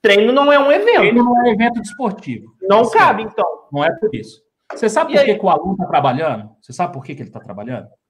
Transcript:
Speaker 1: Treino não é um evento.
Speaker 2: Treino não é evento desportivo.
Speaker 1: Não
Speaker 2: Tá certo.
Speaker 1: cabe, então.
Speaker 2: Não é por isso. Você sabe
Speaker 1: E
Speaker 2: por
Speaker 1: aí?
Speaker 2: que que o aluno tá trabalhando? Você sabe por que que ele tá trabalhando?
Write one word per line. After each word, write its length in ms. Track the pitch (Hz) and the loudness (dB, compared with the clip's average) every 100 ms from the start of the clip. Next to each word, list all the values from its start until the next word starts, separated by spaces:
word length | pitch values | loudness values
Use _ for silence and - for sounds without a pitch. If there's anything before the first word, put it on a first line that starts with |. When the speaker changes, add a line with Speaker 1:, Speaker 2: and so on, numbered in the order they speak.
Speaker 1:
Treino 320 | 214 202 220 | 4 4 4
não 180 | 262 285 | 2 4
é 60 | 285 | 4
um 120 | 277 | 4
evento. 240 | 311 427 453 | 2 2 2
Speaker 2:
Treino 280 | 208 233 | 4 2
não 200 | 240 240 240 | 2 2 2
é 40 | |
evento 300 | 214 233 233 | 2 0 -2
desportivo. 720 | - - 240 190 - 208 - _ | -12 -8 -8 -6 -10 -12 -12 _
Speaker 1:
Não 160 | 190 202 | 0 2
Speaker 2:
Tá 0 | - | 4
certo. 80 | 440 | 2
Speaker 1:
cabe, 180 | 359 214 | 2 2
então. 220 | 220 - 185 - _ | -6 -4 -4 -6 _
Speaker 2:
Não 140 | 143 | -2
é 60 | 156 - | -2 -2
por 160 | 220 | -4
isso. 280 | 117 107 - _ _ _ | -6 -12 -20 _ _ _
Você 180 | - 220 | -4 -2
sabe 240 | 214 320 | 0 0
Speaker 1:
E 40 | 320 | 2
Speaker 2:
por 40 | |
Speaker 1:
aí? 40 | 277 | 2
Speaker 2:
que 60 | 208 | 2
que 40 | 196 | 0
o 20 | |
aluno 280 | 156 180 190 | 0 -2 -6
tá 100 | 180 | -2
trabalhando? 640 | 151 135 127 160 110 107 _ | 0 0 0 -4 -6 -10 _
Você 120 | _ | _
sabe 200 | 123 180 | -8 -8
por 100 | 135 | -8
que 100 | 123 | -16
que 80 | 147 | -16
ele 80 | 113 | -14
tá 100 | 110 | -16
trabalhando? 480 | - 98 107 123 90 _ _ | -16 -16 -12 -12 -14 _ _